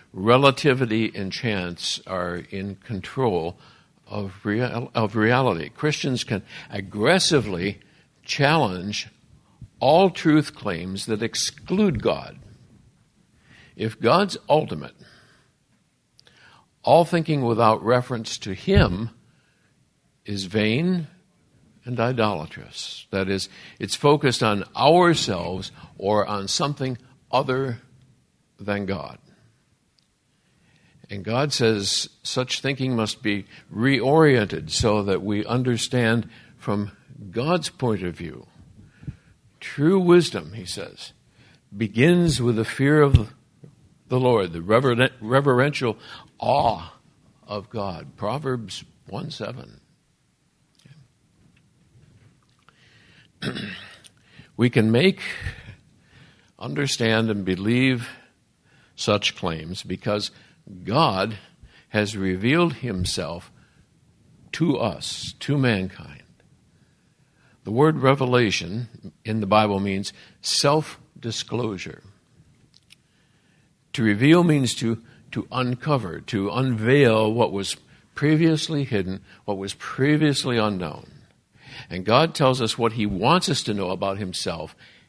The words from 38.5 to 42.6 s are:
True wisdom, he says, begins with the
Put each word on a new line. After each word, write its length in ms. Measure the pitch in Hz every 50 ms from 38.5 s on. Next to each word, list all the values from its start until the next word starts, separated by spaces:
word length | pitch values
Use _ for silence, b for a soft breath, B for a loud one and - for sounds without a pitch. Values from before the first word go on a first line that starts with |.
| _ - - - - B B B B B B B B B B B B B _ _ _ -
True 400 | - - - - 147 165 196 190
wisdom, 540 | 180 175 175 175 156 - - 98 85 - 104
he 120 | 107 90
says, 460 | - - 104 95 - - - - - - _ _ b b b b b b b b - -
begins 640 | 101 113 101 - 113 135 170 175 180 175 165 139 117
with 140 | 120 120 113
the 80 | 107